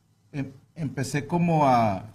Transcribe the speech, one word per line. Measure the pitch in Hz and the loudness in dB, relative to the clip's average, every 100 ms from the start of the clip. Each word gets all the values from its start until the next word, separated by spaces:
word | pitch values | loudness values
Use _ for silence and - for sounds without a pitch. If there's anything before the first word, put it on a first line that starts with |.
| _ _ _ | _ _ _
em-, | 147 - - _ - | -10 -10 -12 _ -8
empecé | 139 139 120 151 - | -6 -6 -4 -4 -2
como | 175 170 160 139 | 0 2 4 4
a | 120 110 95 - | 4 2 0 -6